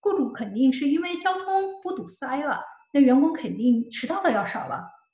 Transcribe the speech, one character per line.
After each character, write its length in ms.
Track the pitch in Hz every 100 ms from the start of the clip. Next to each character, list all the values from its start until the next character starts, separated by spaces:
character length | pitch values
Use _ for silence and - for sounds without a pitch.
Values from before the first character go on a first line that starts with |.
雇 120 | 403
主 180 | 392 240
肯 220 | - 208
定 180 | 208 262
是 160 | 254 285
因 140 | 311
为 160 | 349 349
交 200 | 381 370
通 420 | 381 392 392 381
不 100 | 370
堵 140 | 370 -
塞 300 | - 262 269
了， 180 | 294 226 - - _
那 80 | 285
员 180 | 262 262
工 140 | 311
肯 240 | 320 220 175
定 340 | 247 233 240
迟 160 | - 254
到 160 | 370
的 80 | 370
要 140 | 220
少 240 | 196 208 185
了。 180 | 127 175 - _